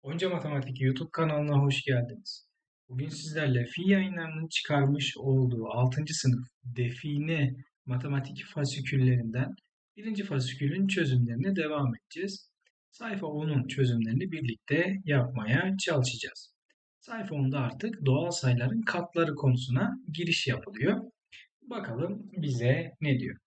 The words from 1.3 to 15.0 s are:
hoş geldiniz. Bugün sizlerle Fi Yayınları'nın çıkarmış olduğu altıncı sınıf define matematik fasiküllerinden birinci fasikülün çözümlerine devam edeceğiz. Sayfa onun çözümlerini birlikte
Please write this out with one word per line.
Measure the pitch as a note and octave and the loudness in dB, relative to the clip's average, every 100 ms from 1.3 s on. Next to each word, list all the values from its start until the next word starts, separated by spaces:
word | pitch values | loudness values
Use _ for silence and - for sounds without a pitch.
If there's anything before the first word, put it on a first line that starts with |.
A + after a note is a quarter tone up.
| D3+ D3 C#3 | 2 4 4
hoş | C#3 C3 | 4 2
geldiniz. | - B2 A#2+ - - - _ _ _ _ _ | 2 0 0 -6 -14 -16 _ _ _ _ _
Bugün | B2+ D#3 | -6 -6
sizlerle | - D#3+ D#3 D3 B2 | -6 -6 -2 2 2
Fi | A#2 - F#3+ | 0 0 4
Yayınları'nın | G3 F#3+ F3 D#3+ D#3 D#3+ | 4 4 -2 -6 -6 -4
çıkarmış | - - C#3+ C#3 C#3+ C3+ - | -4 0 2 4 2 -2 -4
olduğu | C3+ C3 B2+ A#2+ A2 | 0 2 2 0 -2
altıncı | A2+ B2+ D3 D3+ | 2 2 2 -4
sınıf | D#3+ C3 A#2+ - _ | 0 2 2 -2 _
define | B2 A#2+ A#2+ - D3+ D3 D#3 D#3+ C3+ - - _ - | -10 -4 -4 -4 -4 -2 -2 0 0 -2 -14 _ -6
matematik | B2+ C#3+ C#3 - - - | -4 -2 -4 -4 -12 -10
fasiküllerinden | - C3+ C#3+ B2+ C3+ B2+ B2 A2+ A#2+ C3 - _ _ _ - | -4 -4 -4 -2 4 6 4 2 -2 -4 -6 _ _ _ -10
birinci | A3 G3+ | -6 -4
fasikülün | F#3+ C#3 B2 - C#3+ F#3 G3 | -2 -2 -2 -2 -2 0 0
çözümlerine | F#3 D3+ B2+ A#2 A#2 F#3+ F#3 | 2 2 4 2 0 0 0
devam | D3+ D3+ C3+ | 0 0 0
edeceğiz. | A2+ _ D#3+ G3 G3 _ _ _ _ _ | -2 _ -8 -6 -8 _ _ _ _ _
Sayfa | - A3+ G3 E3 | -12 -8 -6 -4
onun | D3+ D#3 C#3+ B2+ | -4 0 0 0
çözümlerini | - B2+ A#2 A2+ A#2+ F#3+ | 0 2 2 2 0 -2
birlikte | D#3+ A#2+ A2+ - D3 F#3 G3 | -4 -4 -6 -2 0 2 0